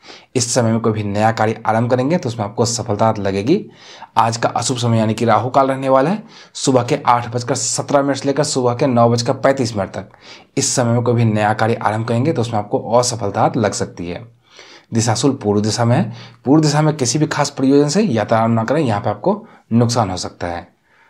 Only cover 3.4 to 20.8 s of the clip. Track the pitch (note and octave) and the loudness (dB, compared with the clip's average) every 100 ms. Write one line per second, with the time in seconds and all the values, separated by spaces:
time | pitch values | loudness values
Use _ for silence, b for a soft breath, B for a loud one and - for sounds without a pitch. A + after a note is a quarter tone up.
3.4 | A2 G3+ D#3 B B B B A2 A2+ A#2 | 0 -2 -2 B B B B 0 0 0
4.4 | B2 A2 A2+ A#2+ A#2+ A2+ A2+ A2 A#2 G#2+ | -2 -2 -4 -2 0 2 2 0 2 2
5.4 | B2+ C#3 C3+ C3+ C3+ C3+ D3 G#3 - B | 2 2 2 0 2 4 4 -2 -8 B
6.4 | B - C#3+ B2+ A#2+ D3 B2+ A#2+ A#2 A#2+ | B -4 2 2 2 0 2 0 0 -6
7.4 | A#2 C3+ - - - C#3 C#3+ C3+ C#3 C#3 | -4 -4 -4 -6 0 0 2 -2 -2 -2
8.4 | D3 C3+ A#2+ A#2+ C#3+ A#2+ A#2 A#2 C#3 A#2+ | 0 0 0 0 0 4 4 2 -2 0
9.4 | C3+ C#3 A#2 G#2+ F#2+ G#2 - B B B | 0 0 -2 -4 -6 -8 -14 B B B
10.4 | B - - - A#2+ A#2+ A#2+ A#2 A#2 G#2 | B -6 -2 0 0 0 2 2 2 2
11.4 | G#2 G#2+ A2 A2 G#2+ G#2+ A#2 A#2 D3+ D#3 | 0 2 0 0 -2 -2 -2 -2 0 -2
12.4 | A2 A2 - - F#2+ A#2+ A#2+ A2+ G2+ A2 | -2 -4 -4 -6 0 0 0 -4 -4 0
13.4 | D3+ D3+ G2+ - F#2+ - F2 F2 - _ | 0 0 -2 -2 -8 -8 -10 -10 -14 _
14.4 | B B B B B A2+ A2+ G#2+ C#3+ - | B B B B B -2 0 2 0 0
15.4 | G#2 G#2 G#2+ A2+ A#2 C3+ - B B B | 0 0 0 0 2 2 0 B B B
16.4 | B2 D#3 D3+ D3 D3+ D3+ A#2+ D3+ D3+ D3 | 2 4 4 2 0 0 -2 0 -2 -2
17.4 | C#3+ - C3+ C#3+ D3 F#3+ G#3+ A2+ A2 A2+ | -4 0 2 4 4 2 0 0 0 2
18.4 | A2+ A2+ A2+ D3 C3 G2+ G#2+ G2+ F3 G#3 | 2 0 0 0 0 -2 -2 -2 -2 -2
19.4 | B B B A#2 A#2 B2 G2 F2+ - - | B B B 0 2 0 -2 -4 -10 -8
20.4 | F2 F2 - _ | -8 -8 -12 _